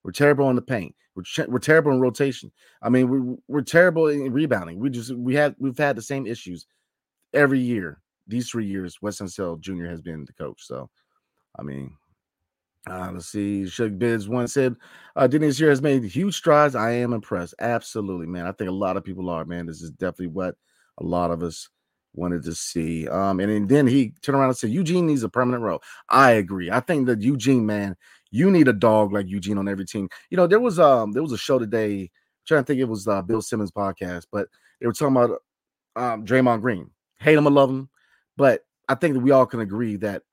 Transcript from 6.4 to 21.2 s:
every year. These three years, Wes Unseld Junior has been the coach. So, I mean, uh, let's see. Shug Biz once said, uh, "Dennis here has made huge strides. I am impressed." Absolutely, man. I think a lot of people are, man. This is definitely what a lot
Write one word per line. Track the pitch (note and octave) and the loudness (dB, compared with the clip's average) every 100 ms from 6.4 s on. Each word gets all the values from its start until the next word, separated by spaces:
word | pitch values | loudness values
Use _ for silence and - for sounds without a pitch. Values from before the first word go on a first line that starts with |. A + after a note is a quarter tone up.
| F2 F2 - _ _ _ _ _ _ | -10 -14 -16 _ _ _ _ _ _
every | C#3 C#3+ C3+ | 2 4 2
year. | B2 A2+ E2+ D2+ _ _ - | 0 -2 -4 -12 _ _ -8
These | A#2 A#2 | -6 -6
three | A#2 G#2 | -6 -6
years, | G2 F2+ - | -6 -8 -8
Wes | G2+ F#2+ | -10 -8
Unseld | F#2+ - F2+ E2 | -10 -8 -8 -8
Junior | F2+ F2+ F2 | -10 -8 -8
has | E2 | -10
been | E2+ D#2+ | -12 -12
the | C#2 | -14
coach. | - D2 - | -12 -14 -14
So, | - B1 C2 _ _ _ _ _ _ - | -14 -14 -14 _ _ _ _ _ _ -14
I | |
mean, | C#2+ C#2 C#2 D2+ _ _ _ _ _ _ _ _ - | -12 -12 -14 -18 _ _ _ _ _ _ _ _ -14
uh, | F#2 F2+ | -12 -10
let's | F2+ E2 | -12 -10
see. | G#2+ G2+ G2+ F#2+ | -6 -4 -4 -6
Shug | - A2+ G2 | -4 -4 -2
Biz | A#2+ A2+ G2+ | -2 -2 -4
once | B2 A#2+ | -4 -2
said, | C#3 B2+ B2 - - - - | 0 0 -2 -16 -20 -10 0
uh, | C3 | 2
"Dennis | D3+ D3+ C3 | 4 0 2
here | D#3 | 4
has | C3+ | 4
made | D3 C3+ | 2 0
huge | G#2+ G#2+ G3 - | 0 -2 -2 -2
strides. | E3 D3 D3 | 2 4 4
I | B2+ A2+ | 0 -2
am | A#2+ A#2+ | 0 -2
impressed." | A#2 - F#2 F2 - | -4 -4 -6 -6 -6
Absolutely, | A2+ A#2 - A2+ G2 F2+ E2 | -4 -4 -4 -6 -6 -6 -6
man. | F2+ E2+ | -6 -8
I | |
think | F#2 F#2+ | -6 -6
a | |
lot | F#2 F#2+ F#2 | -2 -2 -4
of | |
people | F#2+ F#2 F#2 | -6 -8 -6
are, | E2 | -6
man. | D#2 F2 E2+ | -6 -8 -10
This | D#2+ | -12
is | E2 | -16
definitely | - F#2 E2+ F2 | -8 -8 -6 -8
what | E2 F#2 - _ _ _ - | -6 -6 -8 _ _ _ -12
a | |
lot | - F2 | -4 -2